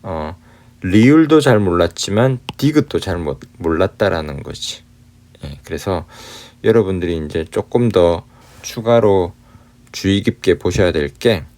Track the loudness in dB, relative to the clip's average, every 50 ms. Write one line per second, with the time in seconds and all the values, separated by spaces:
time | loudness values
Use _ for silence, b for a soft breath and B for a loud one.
0 | -12 -10 -10 -8 -10 -10 -12 b b b b b b b b b -6 2 4 6
1 | 6 6 6 6 6 6 4 4 4 4 2 4 2 0 2 2 0 0 -2 -8
2 | -6 -2 0 0 2 0 0 -4 -8 -14 -8 -2 -2 2 2 2 0 0 -6 -6
3 | -4 -4 -6 -4 -4 -6 -6 -8 -14 -20 -14 -6 -4 -2 0 0 -2 -2 -2 -2
4 | -2 -2 0 -2 -6 -8 -10 -10 -12 -12 -12 -12 -12 -12 -12 -14 _ _ _ _
5 | _ _ _ _ _ _ _ _ -14 -14 -14 -16 -12 -10 -10 -8 -6 -6 -6 -6
6 | -6 B B B B B B B B B B B 0 2 4 4 2 0 -2 -4
7 | -4 -4 -4 -4 -6 -6 -6 -8 -8 -4 -6 -6 -6 -2 -2 0 0 2 4 4
8 | 4 4 2 -2 -6 b b b b b b b -16 -14 -12 -6 0 2 2 4
9 | 4 4 2 2 0 -2 -6 _ b b b b b b b b _ _ -14 -4
10 | -2 0 0 2 0 -2 -4 _ 0 0 0 0 -2 -4 0 2 0 0 0 -2
11 | -4 -4 -8 -2 0 0 0 0 -6 -12 _